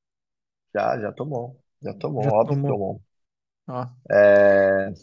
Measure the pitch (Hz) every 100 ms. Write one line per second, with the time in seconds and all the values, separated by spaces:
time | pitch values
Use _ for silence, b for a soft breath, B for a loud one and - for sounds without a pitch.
0 | _ _ _ _ _ _ _ 104 101 -
1 | 104 - 143 127 120 135 _ _ - -
2 | - 139 107 107 117 139 139 110 98 104
3 | _ _ _ _ _ _ - 127 127 -
4 | - 101 101 101 101 98 98 98 98 98